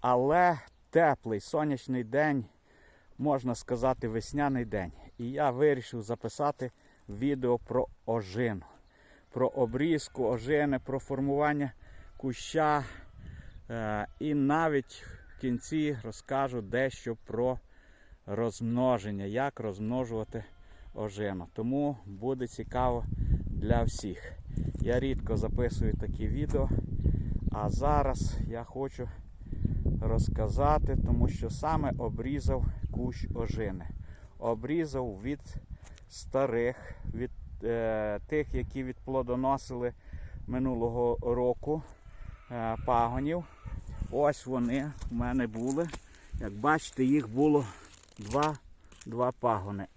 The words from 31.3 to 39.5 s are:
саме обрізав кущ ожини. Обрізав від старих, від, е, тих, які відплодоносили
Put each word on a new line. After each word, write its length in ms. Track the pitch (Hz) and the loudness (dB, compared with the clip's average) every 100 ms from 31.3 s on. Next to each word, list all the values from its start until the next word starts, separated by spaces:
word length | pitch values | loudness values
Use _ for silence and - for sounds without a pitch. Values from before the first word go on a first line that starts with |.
| - 120 | 2 -4
саме 420 | - 151 160 143 123 | -2 0 2 2 0
обрізав 680 | 120 113 123 143 - 131 - - - | -2 -2 -2 0 0 2 0 -2 -4
кущ 360 | - 123 120 - | -2 -2 -2 -4
ожини. 540 | - 113 113 107 95 82 - - - - - | -2 -2 0 -2 -4 -8 -10 -10 -14 -16 -6
Обрізав 840 | 113 113 120 160 156 135 127 95 | -2 -2 0 0 0 -2 -4 -4
від 180 | 113 143 - - - - - - - | -6 -6 -6 -12 -10 -14 -14 -18 -18
старих, 840 | - - 135 135 117 120 131 - - - | -14 -4 0 2 2 0 -2 -10 -10 -8
від, 160 | 113 127 - - - | -4 -6 -6 -12 -8
е, 540 | 110 117 113 110 107 101 - | -2 0 0 0 0 -4 -2
тих, 280 | 151 147 | -2 0
які 300 | - 117 135 | -2 -2 -4
відплодоносили 1080 | 131 123 - 131 123 123 131 | -6 -6 -2 -2 0 0 2